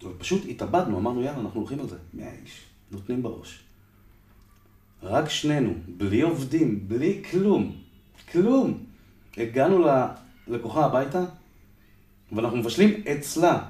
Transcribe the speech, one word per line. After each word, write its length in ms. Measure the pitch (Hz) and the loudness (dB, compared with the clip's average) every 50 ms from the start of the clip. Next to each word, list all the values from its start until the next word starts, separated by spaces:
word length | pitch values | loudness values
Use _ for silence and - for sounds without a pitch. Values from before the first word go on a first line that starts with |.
| - | -16
ופשוט 380 | 92 87 - - - 180 196 - - | -14 -12 -8 -4 -2 -2 -2 -2 -4
התאבדנו, 480 | 120 - 104 98 - 180 185 120 98 | -8 -8 -4 0 0 0 0 0 -2
אמרנו, 240 | 90 104 120 120 123 | -2 -2 -2 -2 -2
"יאללה, 180 | 123 143 147 131 | -4 -4 -4 -6
אנחנו 200 | 104 95 - 110 | -8 -6 -6 -6
הולכים 200 | 92 - 139 139 | -6 -6 -8 -8
על 100 | 127 98 | -8 -10
זה." 60 | 90 82 - - - | -12 -14 -18 -18 -16
מאה 180 | - - - - - - | -14 -14 -14 -16 -16 -20
איש, 180 | - - - - - _ _ _ - | -20 -20 -20 -20 -20 _ _ _ -16
נותנים 320 | 101 98 - - 123 127 123 | -16 -12 -8 -6 -6 -4 -4
בראש. 360 | 113 - - - - - - - _ - _ _ _ _ _ - - - _ _ _ _ - - _ _ _ _ _ _ _ _ _ _ - 85 | -6 -8 -12 -14 -18 -20 -20 -20 _ -20 _ _ _ _ _ -20 -20 -20 _ _ _ _ -20 -20 _ _ _ _ _ _ _ _ _ _ -14 -6
רק 260 | 92 113 143 156 151 | -2 -2 0 0 0
שנינו, 440 | - - - 151 151 147 123 101 85 82 - | -2 -2 0 0 2 2 2 0 -2 -4 -8
בלי 340 | - - - 101 95 101 123 | -12 -8 -4 -2 0 2 2
עובדים, 640 | 156 165 - 135 135 - 156 165 - 120 104 101 95 | 2 2 0 -2 -4 0 2 2 2 2 0 -2 -4
בלי 340 | 95 113 123 156 190 202 - - - | -4 -2 0 0 0 0 -2 -4 -2
כלום, 440 | 165 185 196 208 180 123 98 - - - - - - - _ _ _ - - - | 0 2 4 4 4 2 2 -2 -6 -12 -18 -20 -20 -20 _ _ _ -20 -10 -2
כלום. 520 | - 170 190 233 262 269 214 - - - - - - - - - - - - - - | 2 4 4 6 6 4 4 2 0 -4 -8 -16 -20 -20 -20 -20 -20 -20 -20 -12 -6
הגענו 480 | 104 117 113 117 135 143 175 190 180 165 147 135 127 123 - - - - - - - - | -6 -4 -2 2 2 4 4 6 6 6 6 4 4 2 0 -4 -10 -20 -20 -20 -14 -8
ללקוחה 380 | 113 120 117 113 - - 156 147 | -6 -6 -6 -4 -4 0 0 2
הביתה, 400 | 127 120 131 139 - - 180 180 180 - - - _ - - - - - - _ _ - - - - - - _ - | 2 2 0 0 0 -2 -2 -2 -4 -6 -14 -20 _ -20 -20 -20 -20 -20 -20 _ _ -20 -20 -20 -20 -20 -20 _ -8
ואנחנו 260 | 104 110 117 117 117 | -4 -2 -2 0 0
מבשלים 460 | 120 113 117 - 190 208 214 - - - 147 | -2 -2 0 4 6 6 6 6 4 -2 -4
אצלה. 540 | 143 - - - - - - 339 - - - | -4 -4 -4 -6 0 2 4 4 4 2 -2